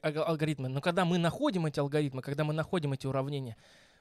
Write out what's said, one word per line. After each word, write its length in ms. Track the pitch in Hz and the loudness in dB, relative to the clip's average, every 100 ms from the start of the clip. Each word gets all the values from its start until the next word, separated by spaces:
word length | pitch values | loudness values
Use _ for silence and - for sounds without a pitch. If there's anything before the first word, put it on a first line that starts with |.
алг-, 260 | 160 151 156 | -2 0 0
алгоритмы. 420 | 160 151 139 131 | 0 0 0 -2
Но 120 | 135 | -2
когда 240 | 175 175 175 | 0 2 4
мы 140 | 180 | 4
находим 480 | 170 - 294 185 156 | 2 2 0 2 0
эти 120 | 151 | 0
алгоритмы, 420 | 143 151 147 131 | 0 2 0 -2
когда 200 | 131 143 | -4 -2
мы 100 | 151 | 0
находим 400 | 156 151 185 147 | 0 -2 -2 0
эти 120 | 135 139 | -2 -2
уравнения, 480 | 135 135 143 120 113 - - - _ | -2 -2 -4 -6 -10 -18 -20 -20 _